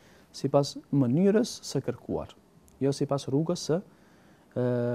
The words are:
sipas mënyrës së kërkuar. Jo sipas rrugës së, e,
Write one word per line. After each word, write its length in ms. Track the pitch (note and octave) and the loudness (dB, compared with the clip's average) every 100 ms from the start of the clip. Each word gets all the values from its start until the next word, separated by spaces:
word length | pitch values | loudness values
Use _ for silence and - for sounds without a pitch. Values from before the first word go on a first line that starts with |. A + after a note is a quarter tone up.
| - - - - | -20 -20 -20 -6
sipas 400 | C#3 C#3+ C#3+ C#4+ - | 0 2 2 -4 -2
mënyrës 640 | C#3+ B2 D3 G3 A3 A#3 - - | 0 2 4 4 4 0 -6 -6
së 100 | C#3 - | -6 -4
kërkuar. 480 | A#2+ - D#2+ - - _ _ - - | -6 -6 -6 -8 -16 _ _ -20 -4
Jo 100 | C3+ | -2
sipas 320 | C#3 C#3+ C#3 - | 0 -2 -2 -2
rrugës 340 | C#3 D#3+ F3 - | -2 0 -2 -2
së, 80 | E3+ | -2
e, 880 | - - - - - - _ A#2+ B2 A#2+ A#2+ | -4 -18 -20 -20 -20 -20 _ -2 0 0 0